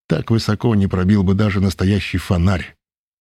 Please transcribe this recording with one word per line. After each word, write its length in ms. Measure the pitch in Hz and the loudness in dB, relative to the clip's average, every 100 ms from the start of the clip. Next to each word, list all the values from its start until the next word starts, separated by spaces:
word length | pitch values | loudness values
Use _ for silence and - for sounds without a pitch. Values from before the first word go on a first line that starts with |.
| - | -4
Так 240 | 78 - | -4 0
высоко 440 | 113 - 107 123 104 | -2 0 -2 0 2
не 120 | 98 | 0
пробил 360 | 92 92 104 | 0 2 2
бы 120 | 92 98 | 2 2
даже 260 | 107 98 | 0 0
настоящий 560 | 95 - 95 101 - 92 | -2 0 0 0 -2 -6
фонарь, 580 | - 92 87 90 - _ _ _ _ _ | -2 0 0 0 -6 _ _ _ _ _